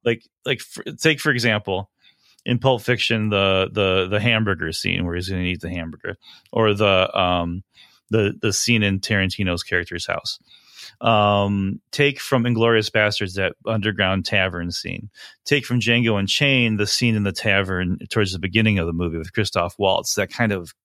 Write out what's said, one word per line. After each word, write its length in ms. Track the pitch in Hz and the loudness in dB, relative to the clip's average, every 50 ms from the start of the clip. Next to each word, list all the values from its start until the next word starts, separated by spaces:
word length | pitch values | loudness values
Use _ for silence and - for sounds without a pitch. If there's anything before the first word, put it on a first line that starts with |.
| _ | _
like, 200 | 120 117 113 _ _ _ _ _ | -2 -2 -2 _ _ _ _ _
like, 160 | - 131 107 | -6 -6 -6
for, 240 | - - - - - | -6 -16 -16 -12 -12
take, 360 | - 151 - - 160 151 131 | -12 -10 0 0 0 0 2
for 100 | - 156 | 0 0
example, 600 | 135 120 113 120 107 104 - - 95 95 98 _ _ _ _ _ _ _ _ _ _ _ _ | 0 2 2 2 2 2 0 -4 -4 -4 -6 _ _ _ _ _ _ _ _ _ _ _ _
in 140 | - 123 120 | -2 -2 2
Pulp 240 | - 135 127 110 | 4 2 2 2
Fiction, 480 | - - 123 110 - - 117 110 107 107 | 0 0 0 0 0 0 0 0 0 0
the, 380 | 104 98 98 95 95 95 95 - | 2 2 2 2 2 2 0 0
the, 340 | 101 107 98 95 92 95 92 92 | 0 0 2 2 2 2 0 0
the 120 | 104 104 | 0 0
hamburger 520 | 101 120 117 110 110 104 95 80 - 80 | 2 2 2 2 2 0 0 -2 -2 -4
scene 320 | 80 - - 101 90 90 90 | -6 -4 -4 -2 -2 -2 -2
where 120 | 85 85 | -2 -4
he's 120 | 90 90 92 | -4 -4 -4
gonna 140 | 95 92 | -4 -2
eat 180 | 90 90 90 - | -2 -2 -4 -4
the 100 | - 90 | -6 -8
hamburger, 460 | 90 85 82 82 - - - 90 98 _ _ - - - _ _ | -8 -8 -8 -10 -12 -12 -12 -12 -12 _ _ -20 -20 -20 _ _
or 200 | - 110 110 107 | 0 2 2 2
the, 460 | 101 101 107 101 95 92 95 - - 98 | 2 2 2 4 4 4 2 2 0 0
um, 460 | 92 90 90 87 85 85 85 95 - _ _ - - _ _ _ _ _ | 0 2 0 0 -2 -4 -6 -8 -12 _ _ -20 -20 _ _ _ _ _
the, 220 | 107 113 104 92 - - | 0 2 2 0 -2 -2
the 120 | - 110 | -2 -2
scene 320 | 98 - - - 120 110 104 | -2 0 2 2 2 4 4
in 160 | 101 95 95 | 2 0 -2
Tarantino's 640 | - - 110 98 95 92 - - 101 92 87 85 - | -2 -2 0 0 0 0 -2 -2 -2 -2 -2 -4 -4
character's 420 | - - 87 82 - 87 85 - | -4 -4 -4 -4 -4 -8 -8 -6
house. 320 | - 87 82 - - - - _ _ - _ _ _ - - - - _ _ | -4 -6 -6 -6 -10 -12 -12 _ _ -20 _ _ _ -20 -20 -20 -20 _ _
Um, 800 | - 113 113 104 104 104 104 101 101 101 101 98 98 98 - - _ _ | 2 2 4 4 6 4 4 4 2 2 2 0 0 -2 -4 -6 _ _
take 280 | - - 143 143 135 - | 0 2 2 2 2 -4
from 240 | - - 139 123 117 | -4 0 0 2 2
Inglourious 460 | 123 117 113 113 117 117 110 104 - | 2 2 2 4 4 4 2 2 0
Basterds, 440 | - 110 107 104 104 - 104 92 90 | 0 2 2 2 0 -2 -6 -6 -2
that 160 | 98 95 90 - _ _ | -2 -2 -2 -4 _ _
underground 580 | 110 110 107 98 110 98 98 98 92 95 95 87 | -2 -2 0 0 -2 0 0 0 0 0 -2 -2
tavern 460 | - 110 98 92 95 85 87 85 87 | 0 0 0 0 0 -2 -4 -6 -6
scene. 400 | 85 - - 90 87 92 107 104 _ - - - - _ _ | -6 -8 -8 -8 -10 -10 -12 -16 _ -20 -20 -20 -20 _ _
Take 200 | - 147 143 120 | 0 0 0 0
from 160 | - 123 123 | 0 -2 0
Django 380 | 104 120 117 120 120 113 107 98 | 2 2 2 2 4 2 2 0
Unchained, 600 | 98 98 - - 147 139 135 127 120 113 110 104 | 0 -2 0 0 2 2 4 2 2 2 2 0
the 80 | 104 | 0
scene 280 | 101 - - 127 120 110 | -2 0 0 2 2 2
in 80 | 107 | 2
the 100 | 101 98 | 0 0
tavern 680 | 90 - - 110 98 98 98 92 92 90 90 90 90 - - - | -2 -2 -2 0 0 0 0 0 -2 -2 0 -2 -2 -4 -6 -4
towards 220 | - 113 104 95 | 0 0 0 0
the 60 | 92 85 | -2 -6
beginning 400 | 85 92 90 110 110 110 104 95 | -6 0 0 2 2 4 2 2
of 80 | 82 | 0
the 60 | 85 | -2
movie 240 | 82 82 87 85 80 | -2 -2 -2 -2 -4
with 160 | 82 80 - | -6 -8 -6
Christoph 460 | _ 117 104 - - 95 85 87 - - | _ -4 -4 0 0 -2 -2 -2 -2 0
Waltz, 360 | 101 95 92 - - - - | 2 2 2 0 -2 -2 -2
that 160 | 104 98 92 | -2 -4 -4
kind 220 | - - 120 107 | -2 -2 -2 0
of 220 | 101 92 85 80 - _ | 0 -4 -6 -12 -18 _